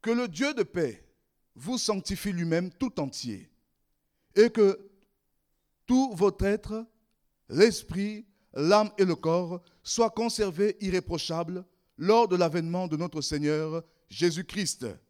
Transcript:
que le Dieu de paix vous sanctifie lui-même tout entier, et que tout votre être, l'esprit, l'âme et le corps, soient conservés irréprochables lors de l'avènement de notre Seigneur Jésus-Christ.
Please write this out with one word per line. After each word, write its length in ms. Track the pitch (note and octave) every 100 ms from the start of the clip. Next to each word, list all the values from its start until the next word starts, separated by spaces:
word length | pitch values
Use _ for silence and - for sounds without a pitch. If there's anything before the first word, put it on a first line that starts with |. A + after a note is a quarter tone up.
que 100 | A3
le 180 | A#3 A#3+
Dieu 260 | D#3+ C#4
de 80 | C4+
paix 420 | F#3+ F3 D3+ G#2 _ _ _ _ _ -
vous 220 | C#3+ B3
sanctifie 540 | - G3+ - G3 G3+
lui-même 380 | F3+ E3+ D#3+ F3+
tout 300 | - C4 -
entier, 500 | C#3+ - B2 G2+ - _ _ _ _ _ _ _ _
et 160 | - A3+
que 400 | A3+ G3+ G3 - _ _ _ _ _ _ _ _ _ _
tout 260 | B3+ C4+
votre 320 | F#3 G3 F#3+
être, 400 | G3 G#3 - A3 A#3 _ _ _ _ _ _
l'esprit, 800 | B2 A3 - - E3+ G3+ G#3+ G#3+ _ _
l'âme 380 | - D3+ G#3 G#3+ -
et 60 |
le 100 | F#3+
corps, 480 | E3 D#3+ E3+ F3+ F3 _ _
soient 280 | - - A3+
conservés 680 | A3 A#3 A#3 G#3 D#3+ G#3 -
irréprochables 840 | F#3+ F#3 - E3+ - E3 E3 F3+ F3+ _ _ -
lors 320 | E3 A3+ A3+
de 80 | F3
l'avènement 500 | E3+ D#3+ E3 F3 F3+
de 100 | D3+
notre 260 | E3+ D#3
Seigneur 600 | C#3 D3 D3 D3+ D#3 D#3+ E3 _ _
Jésus-Christ. 760 | - F3 D#3+ - G3 F#3 - A#2+ E2+ _